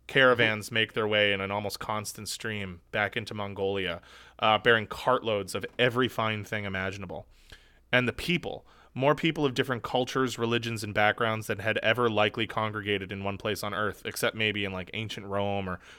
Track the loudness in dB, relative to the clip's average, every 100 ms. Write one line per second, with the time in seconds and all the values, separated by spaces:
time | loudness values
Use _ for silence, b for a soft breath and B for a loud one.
0 | -2 6 6 6 4 0 -2 0 0 0
1 | 2 4 4 2 0 -2 -4 -6 -4 -4
2 | -6 -10 -10 -8 -6 -6 -6 -10 _ -2
3 | -2 -2 -6 -6 -6 -4 -2 0 -2 -4
4 | -10 B B B 2 4 6 4 2 -4
5 | 0 0 2 -2 -2 -6 -6 2 2 4
6 | 0 0 -2 -2 -4 -6 -4 -4 -4 -6
7 | -10 -12 -14 B B B B B B 2
8 | 2 0 -2 -2 -2 -10 -14 b b 0
9 | 2 4 2 0 0 0 -2 -2 -2 -2
10 | 0 0 0 0 0 0 -2 -6 -4 2
11 | 4 4 0 -2 -4 -2 0 2 2 4
12 | 4 4 4 2 -2 -2 -2 -2 -2 -2
13 | -2 -6 -6 -4 -4 -2 -4 -2 -2 -4
14 | -8 -2 -2 0 0 0 -2 -4 -8 -6
15 | -8 -8 -4 -2 0 0 -4 -6 B